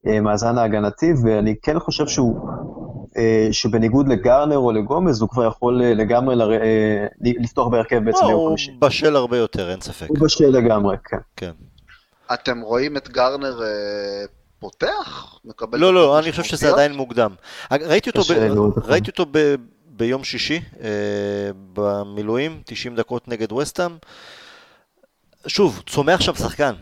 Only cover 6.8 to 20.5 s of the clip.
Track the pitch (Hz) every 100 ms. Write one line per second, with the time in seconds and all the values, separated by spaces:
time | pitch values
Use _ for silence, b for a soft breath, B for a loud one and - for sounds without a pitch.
6.8 | 107 104 104 - 117 120 117 - 120 117
7.8 | 113 120 110 381 320 - 160 160 143 135
8.8 | 143 - 156 147 123 123 110 - 90 92
9.8 | - - 160 147 156 - 147 131 117 107
10.8 | 101 95 - - - - 92 80 - -
11.8 | _ b b _ - 123 - 120 110 120
12.8 | 143 143 - 123 123 139 139 120 113 104
13.8 | 104 104 101 101 101 _ _ _ 101 _
14.8 | - 415 359 - - - - - 113 120
15.8 | 180 185 156 147 160 160 165 165 151 139
16.8 | 147 143 127 120 110 92 B B B 139
17.8 | 156 175 240 220 165 165 107 104 104 117
18.8 | 113 151 110 - 165 143 151 139 117 _
19.8 | _ 113 117 131 131 117 -